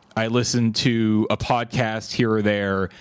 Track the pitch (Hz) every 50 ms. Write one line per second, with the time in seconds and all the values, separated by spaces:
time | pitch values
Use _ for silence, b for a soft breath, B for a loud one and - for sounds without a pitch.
0 | _ _ - 110 113 113 117 120 120 - - 120 117 113 107 - - 135 117 113
1 | 113 107 107 107 110 - 110 - - - 135 120 120 113 - 131 123 110 110 113
2 | 104 - - - 123 110 110 110 104 107 104 101 101 98 98 95 95 90 B B